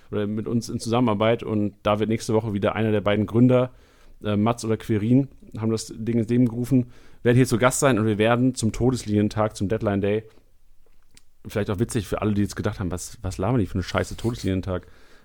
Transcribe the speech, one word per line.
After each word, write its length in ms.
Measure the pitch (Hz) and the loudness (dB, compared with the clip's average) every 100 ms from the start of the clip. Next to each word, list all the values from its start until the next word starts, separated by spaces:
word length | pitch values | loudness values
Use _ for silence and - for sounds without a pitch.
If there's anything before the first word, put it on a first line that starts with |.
| - | -8
oder 160 | 101 104 | -4 -4
mit 200 | 107 104 | -4 -2
uns 220 | 120 - | -4 -4
in 100 | 120 | -6
Zusammenarbeit 640 | 113 117 120 104 110 117 | -2 2 2 2 2 2
und 320 | - 107 104 - | 0 -2 -2 -2
da 160 | 104 104 | 0 0
wird 100 | 107 | 0
nächste 240 | 110 - | -2 0
Woche 200 | 110 110 | 0 0
wieder 220 | 101 101 104 | -2 0 0
einer 160 | 110 | 0
der 100 | 107 | 0
beiden 240 | 101 104 98 | 0 0 2
Gründer, 460 | 113 127 123 127 - - _ - - | 4 6 4 2 -6 -20 _ -20 -10
äh, 120 | 104 104 | -2 0
Mats 280 | 107 117 | 0 0
oder 140 | 110 110 | -2 -4
Quirin, 520 | - 107 110 127 139 - - - | -2 0 4 2 2 -6 -16 -6
haben 140 | 110 | -4
das 220 | 110 - - | -4 -6 -8
Ding 240 | 110 117 | -2 -2
ins 100 | 107 | 2
Leben 160 | 120 123 | 2 2
gerufen, 460 | 117 120 131 123 - - - | 0 0 0 0 -8 -20 -2
werden 140 | 120 123 | 4 4
hier 100 | 123 | 4
zu 100 | 113 | 4
Gast 220 | 123 - | 2 4
sein 180 | 139 107 | 2 2
und 60 | 110 | 2
wir 120 | 101 | 2
werden 360 | 113 120 127 123 | 2 4 0 0
zum 160 | 107 | -2
Todeslinientag, 840 | - 120 123 104 104 104 107 107 - | 0 0 0 0 0 2 0 -2 -2
zum 120 | 98 | -4
Deadline 340 | 110 110 101 | -2 -2 0
Day, 220 | 98 110 - - - - - - - - - - - - 101 | 0 -2 -4 -16 -20 -20 -20 -20 -20 -20 -20 -20 -20 -20 -8
vielleicht 220 | 110 104 | -4 -2
auch 100 | 98 | -2
witzig 280 | 117 117 - | -2 -2 -4
für 140 | - | -2
alle, 120 | 107 | 0
die 80 | 101 | 0
jetzt 140 | 101 - | -2 -2
gedacht 240 | 104 - | -6 -4
haben, 120 | 90 | -6
was, 260 | 90 - - | -6 -10 -10
was 160 | 95 - | -8 -2
labern 220 | 95 127 | 0 0
die 60 | 90 | 0
für 100 | 98 | -4
eine 80 | |
scheiße 340 | - 95 90 - | -2 -2 -2 -4
Todeslinientag? 720 | 113 120 98 95 95 90 - - - - | -4 -4 -2 -2 -4 -6 -8 -20 -20 -20